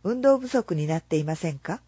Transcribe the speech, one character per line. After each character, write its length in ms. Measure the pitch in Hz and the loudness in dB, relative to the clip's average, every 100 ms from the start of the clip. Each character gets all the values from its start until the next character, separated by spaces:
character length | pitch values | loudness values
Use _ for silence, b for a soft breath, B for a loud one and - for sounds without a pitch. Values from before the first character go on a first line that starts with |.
運 200 | 190 247 | -4 2
動 160 | 269 269 | 4 4
不 100 | 254 | 2
足 260 | 254 - | -2 0
に 120 | 156 151 | -2 -2
な 140 | 160 | -4
っ 20 | |
て 160 | _ 156 | _ -2
い 60 | |
ま 120 | 151 156 | -2 -4
せ 160 | 165 | -6
ん 60 | 139 | -6
か？ 240 | - 208 | -8 -10